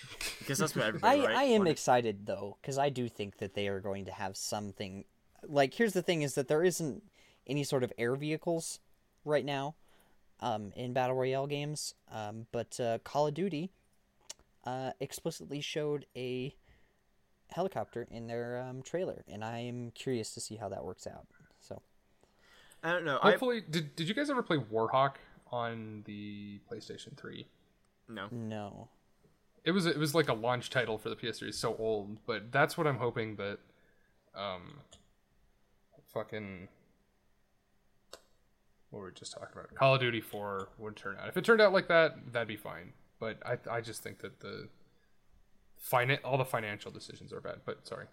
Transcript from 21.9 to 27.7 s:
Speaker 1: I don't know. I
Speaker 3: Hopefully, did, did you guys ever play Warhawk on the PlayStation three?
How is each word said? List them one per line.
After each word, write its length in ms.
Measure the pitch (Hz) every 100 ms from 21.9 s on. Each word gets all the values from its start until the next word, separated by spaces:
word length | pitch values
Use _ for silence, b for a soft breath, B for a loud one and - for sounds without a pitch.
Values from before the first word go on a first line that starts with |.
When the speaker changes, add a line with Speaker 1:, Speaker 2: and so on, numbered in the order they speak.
| _ _ _ _ b b b b b
Speaker 1:
I 80 | 160
don't 120 | 175
know. 140 | 165 135
I 80 | 202
Speaker 3:
Hopefully, 300 | 190 254 233
did, 320 | 165 160 147 -
did 120 | 160
you 60 |
guys 160 | 220 294
ever 120 | 254
play 160 | 233 156
Warhawk 560 | 107 110 110 131 139 - - - -
on 500 | 120 117 113 110 107 104
the 520 | 104 104 101 104 101 -
PlayStation 460 | - - 113 - 139
three? 300 | 117 117 120 _ _